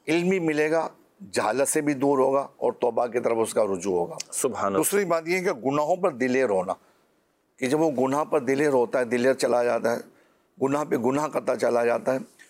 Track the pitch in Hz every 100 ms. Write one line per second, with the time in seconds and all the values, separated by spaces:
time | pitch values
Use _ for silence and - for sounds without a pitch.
0 | - 160 175 190 165 151 151 160 160 -
1 | _ _ 98 120 107 120 139 156 147 139
2 | 139 139 131 135 135 - 127 117 120 117
3 | 120 117 117 117 110 117 107 95 95 90
4 | 82 - - - 135 110 101 98 156 202
5 | 190 165 160 185 175 135 127 143 151 180
6 | 185 131 127 127 127 98 92 90 _ _
7 | _ _ _ _ _ _ 127 151 160 127
8 | 131 139 156 160 127 135 151 135 117 135
9 | 123 123 123 127 131 120 120 117 113 120
10 | - _ _ _ _ - 135 143 151 147
11 | 120 135 151 143 135 123 120 117 120 117
12 | 113 131 - _ -